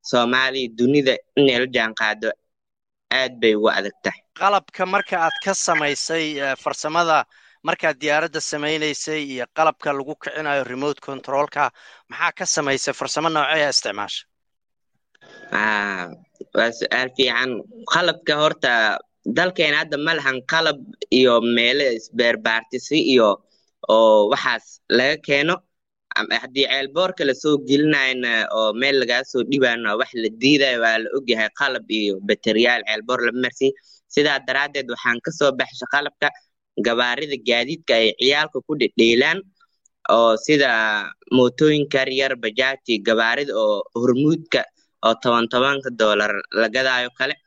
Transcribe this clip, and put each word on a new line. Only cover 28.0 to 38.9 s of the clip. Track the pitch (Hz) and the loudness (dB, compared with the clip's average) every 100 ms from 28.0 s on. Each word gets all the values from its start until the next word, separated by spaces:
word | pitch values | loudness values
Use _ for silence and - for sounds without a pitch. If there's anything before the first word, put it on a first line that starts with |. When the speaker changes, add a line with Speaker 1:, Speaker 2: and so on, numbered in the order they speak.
| 131 127 123 113 107 113 | 0 -2 -2 -2 0 0
Speaker 1:
oo | 110 | 0
meel | 110 139 139 | 0 0 0
lagaa | 120 120 135 | 0 -2 -2
soo | 127 | -4
dhibaana | 113 143 127 117 113 107 | -2 0 0 0 -2 -2
wax | 131 | -4
la | 120 110 113 | -4 -6 0
diidayo, | 131 147 135 120 | 2 4 2 2
waa | 113 113 | 0 0
la | 110 139 | -2 -6
ogyahay | 123 113 107 - | -2 -2 -2 -2
qalab | 139 123 107 | -4 -4 -4
iyo | 107 104 95 101 | -2 -2 -2 -2
bateriyaal | 107 113 110 120 120 104 | -2 0 2 2 2 -2
ceelboor | 110 113 123 | -6 -4 -2
la | 117 120 | -2 -2
marsiin. | 127 - 135 135 _ _ _ | -6 0 -2 -2 _ _ _
Sidaa | - 147 135 131 | 0 0 0 -2
daraaddeed | 131 147 143 123 | -2 -2 -6 -8
waxaan | 120 123 117 | -4 -2 -2
ka | - - | -6 0
soo | 143 | 0
baxshay | 127 - - 123 | 2 -6 -6 -4
qalabka | 143 143 _ 147 - _ _ _ - | -2 -2 _ -4 -4 _ _ _ -4
gawaarida | 107 117 123 123 151 131 113 | -2 0 0 -2 -6 -6 0
gaadiidka | 117 123 165 - | 0 -2 -6 0
ay | 117 110 - | 2 2 2
ciyaalka | 123 143 156 127 - | 2 2 0 -6 -6
ku | 147 | -2
dhedheelaan, | 117 | -2